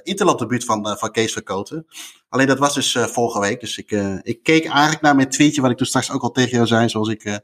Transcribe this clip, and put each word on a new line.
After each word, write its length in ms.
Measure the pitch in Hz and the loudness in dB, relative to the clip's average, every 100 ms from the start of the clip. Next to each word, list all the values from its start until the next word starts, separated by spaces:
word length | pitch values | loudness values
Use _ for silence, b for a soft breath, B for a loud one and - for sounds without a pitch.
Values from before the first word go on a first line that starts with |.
Interland 360 | 170 190 185 139 | -8 0 2 2
debuut 260 | 113 120 - | 0 -4 -2
van, 240 | 107 104 | -2 -2
eh, 60 | - | -4
van 160 | 107 | -4
Kees 220 | 117 110 | -2 -2
van 100 | 107 | -2
Koten. 440 | - 98 101 156 - B B B B | -6 -8 -8 -12 -14 B B B B
Alleen 180 | 123 135 | 0 2
dat 120 | 135 | 2
was 140 | 143 | 0
dus, 220 | 139 127 123 | 0 -2 -2
eh, 80 | |
vorige 360 | 113 - 120 107 | -2 0 -2 0
week. 200 | 101 127 | -4 -4
Dus 180 | 107 - | -8 -12
ik, 140 | - | -6
eh, 240 | 104 98 92 | -4 -2 -6
ik 220 | - - | -8 -6
keek 220 | - 160 160 | 2 2 2
eigenlijk 360 | 143 151 156 | 2 2 2
naar 140 | 147 139 | 4 4
mijn 140 | 131 | 4
tweetje, 320 | - 147 147 | 4 2 4
wat 100 | 131 | 0
ik 60 | 120 | 0
toen 80 | 123 | -2
straks 260 | 131 - | -2 -2
ook 100 | 135 | -4
al 100 | 120 | -2
tegen 200 | 131 120 | 0 0
jou 160 | 120 113 | 2 2
zei, 220 | 113 117 | 4 2
zoals 200 | 110 107 | 0 -4
ik, 140 | 107 | -4
eh, 120 | 104 101 | -6 -8